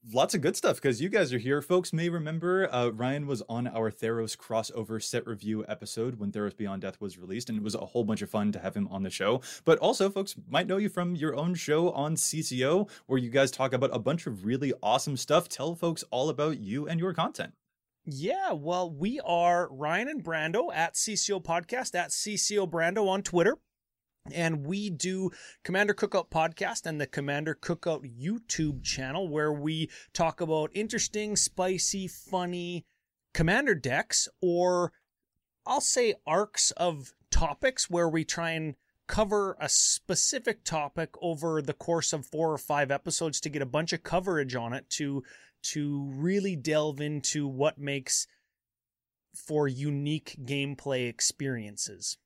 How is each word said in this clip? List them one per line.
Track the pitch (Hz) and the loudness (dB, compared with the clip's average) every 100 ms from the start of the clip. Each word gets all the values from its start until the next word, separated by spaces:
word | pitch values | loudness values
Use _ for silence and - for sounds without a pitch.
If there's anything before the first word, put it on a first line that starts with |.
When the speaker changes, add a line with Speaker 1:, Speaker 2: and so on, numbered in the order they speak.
| 120 | 0
Speaker 1:
lots | 117 165 | 2 4
of | 180 | 4
good | 135 220 | 2 2
stuff, | 247 143 | 2 2
'cause | 139 117 | 2 2
you | 170 | 2
guys | 214 156 | 2 2
are | 123 | 2
here. | 110 143 | 0 0
Folks | 139 180 180 | 2 2 2
may | 160 175 | -2 -2
remember, | 170 151 165 170 185 190 | -2 -4 -2 0 2 2
uh, | 123 120 | 2 0
Ryan | 110 123 143 143 | 0 -2 -2 -2
was | 131 - | -4 -4
on | 117 120 | -4 -2
our | 113 110 | 0 -2
Theros | - 113 117 113 | -2 -2 -2 -2
crossover | - - 113 113 - 107 110 | -6 -2 -2 -2 -6 -6 -6
set | - 120 113 | -2 -4 -4
review | 110 104 110 - | -8 -4 -4 -4
episode | 107 104 - 120 123 | -8 -8 -4 -4 -2
when | 101 | -4
Theros | 104 104 - | -2 -4 -4
Beyond | 101 95 | -6 -4
Death | 95 - | -8 -8
was | 104 87 | -10 -10
released, | 90 101 120 | -8 -8 -4
and | 110 | -4
it | |
was | 107 | -4
a | - | -4
whole | - 117 | -2 -2
bunch | 107 107 | 0 0
of | 101 | -2
fun | 107 104 | 0 0
to | 101 | 0
have | 95 | -4
him | 98 98 | -4 -4
on | 98 | -4
the | 95 | -6
show. | - 95 131 - - | 0 2 2 -2 -4
But | - 160 | 4 6
also, | 185 262 196 | 6 2 2
folks | 196 196 - - | 0 -6 -8 -2
might | 156 185 | 0 0
know | 190 | 0
you | 208 | 0
from | 190 175 175 | 0 -2 0
your | 151 131 | -2 0
own | 165 | -2
show | 175 - 151 175 | -2 2 4 4
on | - 147 160 | 2 -2 0
C | - 156 | -2 -2
C | 156 123 | -4 0
O, | 131 175 208 - - | 2 2 0 -6 -2
where | 131 | 0
you | 120 | 2
guys | 127 135 | 4 4
talk | - 131 | 4 0
about | 127 131 | 2 2
a | 117 | 2
bunch | 107 165 - | 0 -2 -4
of | 104 98 | -4 -2
really | 135 139 - | 0 0 -2
awesome | 101 127 - 135 | 2 2 2 -4
stuff. | - 156 170 | 4 4 4
Tell | - 143 | -6 -6
folks | 170 170 160 - | -2 -2 -2 -4
all | 120 143 | 0 0
about | 135 151 143 | 2 0 -2
you | 101 120 147 | -4 -4 -2
and | 170 | -2
your | 185 | -2
content. | 165 185 - - - _ _ _ _ - | 0 -2 -2 -10 -10 _ _ _ _ -10
Speaker 2:
Yeah, | 135 170 359 381 | -6 -2 0 0
well, | 175 143 180 180 | -2 -2 -2 -2
we | 143 190 277 | -2 -4 -2
are | 165 170 175 175 175 | 0 4 6 4 2
Ryan | 131 151 175 254 | -2 -2 0 -2
and | 302 | -6
Brando | 165 160 156 190 339 | -4 -2 0 0 0
at | 156 165 - | 0 0 0
C | - | -2
C | 202 - | 0 0
O | 196 | -2
Podcast, | 170 170 170 240 262 | 0 -2 0 -4 -2
at | 175 165 | -2 -2
C | - 208 208 | -2 -4 0
C | - 208 | 2 2
O | 185 | 2
Brando | 165 165 202 196 | 2 2 2 2
on | 190 | 2
Twitter. | 196 175 175 - _ _ _ _ _ _ - | 2 6 6 4 _ _ _ _ _ _ -10
And | 143 165 160 139 | 0 0 0 -2
we | 196 208 | -2 -2
do | 165 180 185 190 - - - | -2 -2 0 -2 -4 -20 -14
Commander | - 185 208 | -2 2 4
Cookout | 202 208 190 170 | 4 2 0 0
Podcast | 165 160 165 196 226 | 0 0 0 -4 -4
and | - 151 | -4 -4
the | 143 | -4
Commander | - 143 143 156 | -2 -2 -2 -2
Cookout | 151 - 165 - 156 | -4 -4 -2 0 -2
YouTube | 135 117 143 226 - - 156 139 | -4 -8 -6 -6 -4 -2 0 -2
channel, | - - 131 151 185 | -4 -4 -4 -4 -2
where | 151 151 | 0 0
we | 147 147 160 160 - - | 0 -2 -2 -4 -6 -14
talk | - 165 - | 0 0 0
about | 165 156 151 | 0 0 0
interesting, | 185 214 233 - 208 214 202 | -2 -2 -2 -2 -2 -2 0
spicy, | - - 185 185 - 196 185 | 0 2 0 2 0 -2 -6
funny | - - 185 180 175 175 175 - _ _ _ _ | -10 -4 -2 -2 -4 -6 -8 -10 _ _ _ _
Commander | - 165 214 285 | 0 4 4 4
decks, | 175 127 135 - - - _ | 2 2 0 2 0 0 _
or | 180 175 180 180 175 _ _ _ _ _ _ _ | 2 4 4 4 2 _ _ _ _ _ _ _
I'll | - 262 | -2 0
say | - 269 240 - - | 2 2 2 2 2
arcs | 165 208 - - | 2 2 2 0
of | - 175 151 131 _ _ | 2 0 0 -10 _ _
topics | - 160 143 254 262 - | 4 4 2 0 0 0
where | 175 170 | 2 2
we | 160 | 2
try | 156 - 170 | -2 -2 -2
and | 160 156 139 _ _ - | -2 -4 -6 _ _ -4
cover | - 208 208 196 - | 0 2 2 0 -2
a | 151 | 2
specific | - - - - 175 - 277 - 214 | 4 4 2 0 2 2 0 -2 -4
topic | - 160 147 - 160 - | -2 -2 -2 -4 -6 -2
over | 175 160 165 156 | -2 -2 0 0
the | 143 | -2
course | 143 - 170 151 | -4 0 2 2
of | 156 131 | -2 -4
four | 151 160 | 0 0
or | 151 | 0
five | - 147 139 | 0 2 2
episodes | 139 - 151 165 139 | 0 0 -2 -2 -2
to | 156 | -4
get | 143 | -4
a | 131 | 0
bunch | 143 165 | 0 0
of | 165 | -4
coverage | - 175 185 165 135 | 0 0 2 0 0
on | 123 117 | -2 -4
it | 131 - | -6 -6
to, | - 143 139 127 - - _ | -4 -2 -4 -6 -20 -20 _
to | - 151 147 143 139 | -6 -4 -2 -2 -4
really | 135 165 196 196 170 | -2 0 2 0 -4
delve | 131 151 151 139 | 0 2 2 -2
into | 147 147 - 151 143 | -4 -2 -2 -2 -2
what | 131 147 - | 2 0 0
makes | 143 139 131 - - _ _ _ _ _ _ _ _ _ _ | -6 -6 -2 -2 -2 _ _ _ _ _ _ _ _ _ _
for | - - 151 147 | -20 -2 0 2
unique | 131 147 143 143 156 - - | 0 -2 -2 -2 -2 -4 -14
gameplay | 123 139 139 135 - 127 123 | -6 -2 -2 -4 -4 -2 -2
experiences. | 113 - - 139 123 104 104 - 95 - - | -2 -2 -2 -4 -4 -8 -8 -10 -6 -8 -8